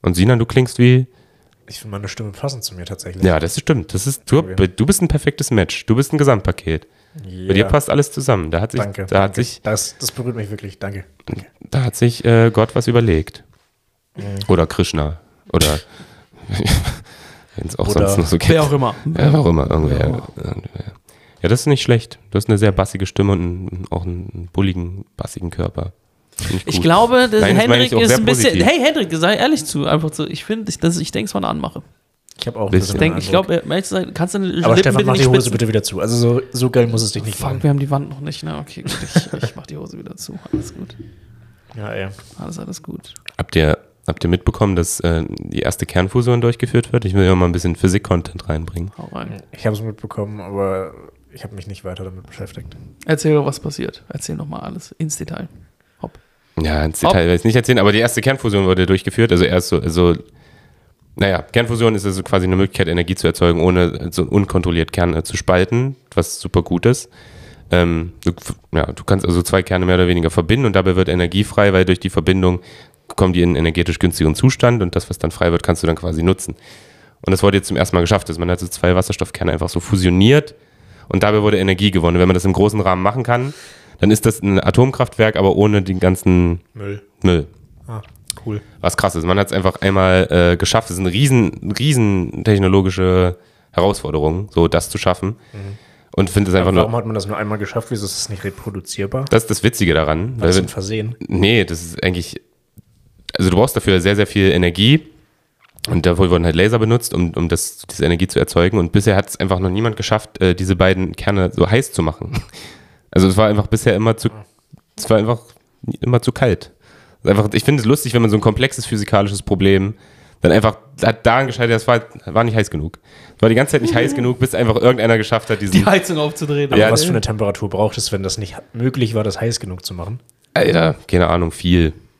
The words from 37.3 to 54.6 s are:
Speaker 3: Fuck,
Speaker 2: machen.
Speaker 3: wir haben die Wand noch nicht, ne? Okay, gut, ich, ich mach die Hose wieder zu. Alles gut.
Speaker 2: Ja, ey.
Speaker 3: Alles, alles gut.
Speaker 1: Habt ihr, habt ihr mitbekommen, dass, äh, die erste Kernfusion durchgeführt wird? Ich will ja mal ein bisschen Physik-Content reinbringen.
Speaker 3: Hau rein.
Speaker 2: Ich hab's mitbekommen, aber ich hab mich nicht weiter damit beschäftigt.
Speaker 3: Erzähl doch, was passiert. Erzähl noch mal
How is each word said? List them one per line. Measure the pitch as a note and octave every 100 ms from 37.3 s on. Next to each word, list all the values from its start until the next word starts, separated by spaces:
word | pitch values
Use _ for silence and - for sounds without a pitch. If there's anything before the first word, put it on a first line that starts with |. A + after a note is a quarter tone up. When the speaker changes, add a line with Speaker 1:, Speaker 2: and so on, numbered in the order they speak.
| -
Speaker 3:
Fuck, | C#3
Speaker 2:
machen. | C3+
Speaker 3:
wir | D3+
haben | C#3
die | C#3
Wand | C#3 C#3+
noch | C3+
nicht, | D3 C#3+
ne? | D#3 D3+
Okay, | C#3+ -
gut, | - -
ich, | - E3 - -
ich | A2+ -
mach | -
die | D3
Hose | D3+ -
wieder | - -
zu. | - - -
Alles | - -
gut. | - F#3 - - - - - - _ _ A2+
Speaker 2:
Ja, | G#2+
ey. | A2 F#2+ G2+ - -
Speaker 3:
Alles, | - -
alles | - F3
gut. | - - - - - -
Speaker 1:
Habt | - -
ihr, | D#2 D2+ _ _ -
habt | F2
ihr | E2+
mitbekommen, | E2+ - - G2+ F2+
dass, | E2+ -
äh, | E2+ E2 -
die | - G1+ G1+
erste | - - -
Kernfusion | F3+ G2 B2 A#2+ A#2+
durchgeführt | A#2 A#2+ B2 B2+ -
wird? | B2
Ich | G#2
will | G2
ja | F#2
mal | F#2 F2+
ein |
bisschen | F2 F2
Physik-Content | E2 F#2+ G2 - F2+ E2 F2 -
reinbringen. | D#2 F2+ F2 F#2+ -
Speaker 3:
Hau | - -
rein. | - G2+ -
Speaker 2:
Ich | - A2+
hab's | G#2
mitbekommen, | A2+ G#2 G#2+ - G#2 G#2
aber | F#2 G2 G2 F#2+ F2+ - - _ _
ich | -
hab | G2+
mich | G2 F#2+
nicht | F#2+
weiter | F#2+ F#2
damit | F#2+ F#2
beschäftigt. | - - F#2+ - - - - -
Speaker 3:
Erzähl | - D#3 D#3
doch, | D3+ C#3
was | C#3
passiert. | D#3 C#3+ - - _
Erzähl | - - D#3
noch | D3
mal | -